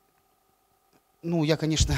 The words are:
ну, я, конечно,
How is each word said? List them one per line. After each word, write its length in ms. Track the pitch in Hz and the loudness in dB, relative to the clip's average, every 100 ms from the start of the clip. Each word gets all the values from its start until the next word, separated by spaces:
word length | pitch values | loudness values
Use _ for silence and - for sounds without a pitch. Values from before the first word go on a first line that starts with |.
| _ _ _ _ _ _ _ _ _ _ _ _ | _ _ _ _ _ _ _ _ _ _ _ _
ну, 200 | 170 170 | -4 -2
я, 140 | 151 156 | 0 0
конечно, 380 | 156 151 - | 0 0 0